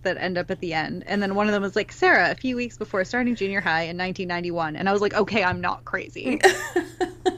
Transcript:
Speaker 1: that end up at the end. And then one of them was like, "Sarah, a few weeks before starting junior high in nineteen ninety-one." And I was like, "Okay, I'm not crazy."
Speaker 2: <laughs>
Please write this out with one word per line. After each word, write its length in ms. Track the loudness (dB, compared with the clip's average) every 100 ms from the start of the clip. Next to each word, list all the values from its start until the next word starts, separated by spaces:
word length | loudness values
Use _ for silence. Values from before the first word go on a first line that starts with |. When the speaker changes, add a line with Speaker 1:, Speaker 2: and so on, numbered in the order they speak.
Speaker 1:
that 140 | -2 -2
end 180 | -2 -2
up 120 | -4
at 100 | -4
the 120 | -2
end. 300 | -2 -2 -6 -4
And 160 | -2
then 120 | 0
one 140 | 2 2
of 40 |
them 100 | 2
was 140 | 0 -2
like, 160 | -2
"Sarah, 380 | 2 6 6 6
a 40 |
few 220 | 2 -2 -2
weeks 200 | -4 -6
before 260 | -4 -2
starting 300 | 0 0 0
junior 260 | 0 0 0
high 200 | 2 0
in 140 | 0 -4
nineteen 320 | -4 -4 -4
ninety-one." 480 | -4 -2 -2 -2 0
And 120 | 2
I 40 |
was 80 | 4
like, 120 | 2
"Okay, 280 | 2 2 2
I'm 160 | 2 0
not 240 | -2 -4
crazy." 560 | -4 -6 -6 -8 -4 4
Speaker 2:
<laughs> 60 | 4 4 -2 -4 -4 -6 -6 -2 -2